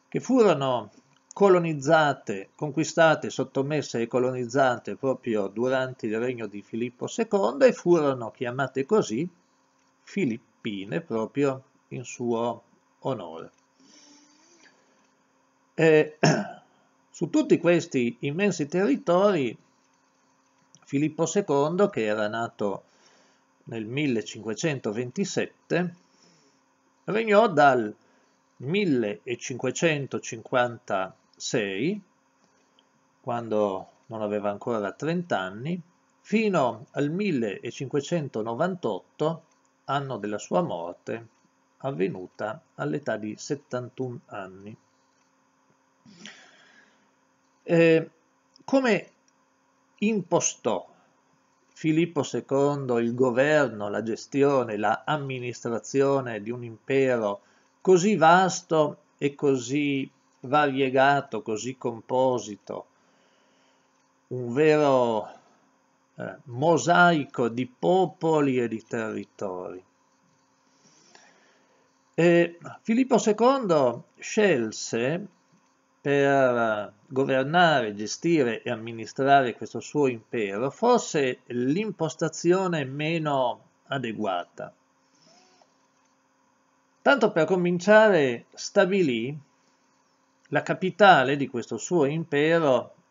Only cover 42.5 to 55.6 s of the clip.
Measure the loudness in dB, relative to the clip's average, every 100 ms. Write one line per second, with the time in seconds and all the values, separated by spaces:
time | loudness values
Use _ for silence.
42.5 | -8 _ -10 -6 -6 -4 -6 -6 -10 -8
43.5 | -10 -8 -10 -8 -8 -8 -10 -14 -14 -14
44.5 | -16 -18 -20 _ _ _ _ _ _ _
45.5 | _ _ _ _ _ _ -20 -20 -20 -20
46.5 | _ _ _ _ _ _ _ _ _ _
47.5 | _ 0 4 6 6 2 _ _ _ _
48.5 | _ -2 0 2 0 -2 _ _ _ _
49.5 | _ _ _ _ -4 -2 -2 0 -2 -2
50.5 | -4 -4 -4 -6 _ _ _ _ _ _
51.5 | _ _ -6 0 0 0 -2 -4 -6 -4
52.5 | 0 0 -2 -2 -2 0 0 0 2 2
53.5 | 4 2 -2 -6 -4 -4 -6 -4 0 2
54.5 | 2 0 -2 -2 -2 -2 -6 -6 -8 -10
55.5 | -8